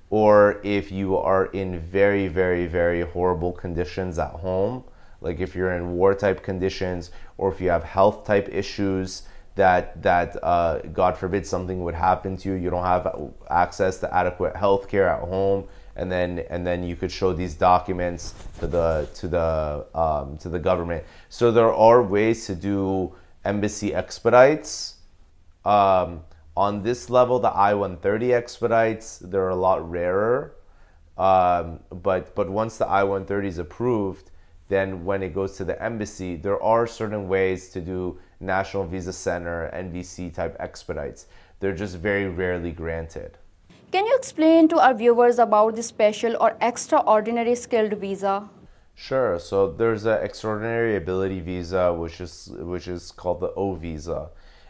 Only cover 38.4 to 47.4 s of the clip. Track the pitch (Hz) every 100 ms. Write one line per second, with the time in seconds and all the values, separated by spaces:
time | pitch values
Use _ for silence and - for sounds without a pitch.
38.4 | 92 95 95 98 95 92 87 90 - 87
39.4 | 85 85 80 - 92 85 85 - 90 80
40.4 | 82 - - - - 76 71 - - -
41.4 | - - 98 87 101 90 95 101 98 85
42.4 | 92 90 85 76 80 82 80 - - -
43.4 | - _ _ - _ 370 427 508 - -
44.4 | 320 330 320 330 262 233 240 233 240 240
45.4 | 226 214 220 220 233 - 214 214 233 233
46.4 | 226 - 233 240 - 311 - 214 214 233